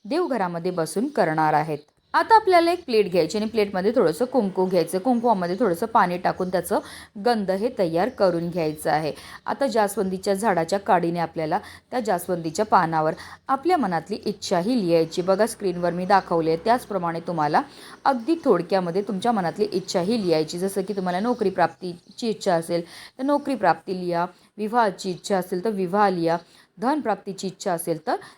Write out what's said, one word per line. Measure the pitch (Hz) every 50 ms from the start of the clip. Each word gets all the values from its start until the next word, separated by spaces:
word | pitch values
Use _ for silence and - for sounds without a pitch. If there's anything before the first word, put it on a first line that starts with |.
| -
देवघरामध्ये | 202 247 339 370 294 262 226 190 175 170 170 170 185
बसून | 175 175 160 156 - 196 233 302
करणार | 285 247 190 160 156 160 156 156 156
आहेत. | 147 151 160 151 143 - _ _ _ _ _ -
आता | 302 339 330 453
आपल्याला | 440 440 381 370 339 339 339
एक | 349 349 -
प्लेट | - 240 214 202 185
घ्यायची | 165 180 160 165 - 214
आणि | 214 220
प्लेटमध्ये | 220 226 208 202 202 185 180 208 240
थोडंसं | 262 208 160 160 - 247
कुंकू | 247 - 262 208 190 180 185 185
घ्यायचं. | 185 185 180 165 170 - 185
कुंकवामध्ये | 185 262 247 233 226 240 220 190 180 170 180 196
थोडंसं | 254 - 254 - 233
पाणी | 220 - 233 196 175 175 180
टाकून | - 170 170 - 185 180
त्याचं | 180 180 175 - 202 285 311 - - - - - - 214 196
गंध | 240 240 220 202 180
हे | 190 190 208 262 254 -
तयार | 196 165 160 165 185 247
करून | 254 - 214 185 170 170 170 175
घ्यायचं | 160 180 160 151 156 - - 165
आहे. | 156 151 160 147 - - - - - - -
आता | - 233 - 277 269
जास्वंदीच्या | 214 226 208 196 - 226 196 190 185 185 - 202 196
झाडाच्या | 190 208 233 190 170 165 165 190 202
काडीने | 202 - 208 175 170 170 170 175
आपल्याला | 165 165 - 165 160 156 165 208 - - - - _ -
त्या | - 254
जास्वंदीच्या | 233 214 190 175 175 - 185 175 165 - - - 214
पानावर | 214 240 196 175 160 165 160 156 156 170 - - - - - _ -
आपल्या | 269 269 269 339 370 339
मनातली | 247 190 175 160 160 - 208 - -
इच्छाही | 220 202 - - - 196 175 175 214 262 247
लिहायची. | 196 170 170 165 165 160 - -
बघा, | 175 185 190 190 214
स्क्रीनवर | 233 - - 208 190 175 175 175 175 170
मी | 175 185
दाखवले | 180 208 190 175 - 185 165 160 160 160 165
त्याचप्रमाणे | - 220 233 254 - - 208 190 175 170 165 165
तुम्हाला | 165 - 175 160 151 147 156 202 254 - - - - - - - -
अगदी | - 269 240 226 - 330 330 -
थोडक्यामध्ये | 269 202 170 175 175 196 190 180 170 165 190
तुमच्या | 208 - 214 185 180 233
मनातली | 240 214 175 160 160 - 208 208
इच्छाही | - 196 180 - - 196 170 185 240 240
लिहायची. | 196 175 165 156 160 151 - 175
जसं | 180 196 190 202
की | 185 190 208
तुम्हाला | 196 180 180 175 180
नोकरी | 208 240 247 247 214 190
प्राप्तीची | 190 - 170 165 - - - 180 170 - _ _ - - - 226
इच्छा | 208 214 - 196 180
असेल | 165 165 170 170 170 170 - - - - - _ -
तर | 262
नोकरी | 277 294 285 285 285 277
प्राप्ती | 214 202 175 160 - - - 190 185
लिहा, | 180 175 170 170 175 180 - _ _ _ _ -
विवाहाची | 208 214 220 247 226 208 185 - - 190
इच्छा | 175 156 - - 208 185
असेल | 180 185 196 180 180
तर | 226
विवाह | 214 190 185 170 175 208 208 202
लिहा, | 190 175 165 165 165 175 - _ _ - - _ _ -
धनप्राप्तीची | 190 247 302 302 254 226 202 196 - 202 190 196 - 190
इच्छा | 175 - - 208 175
असेल | 165 170 - 165 156 - -
तर | 302 415 - - -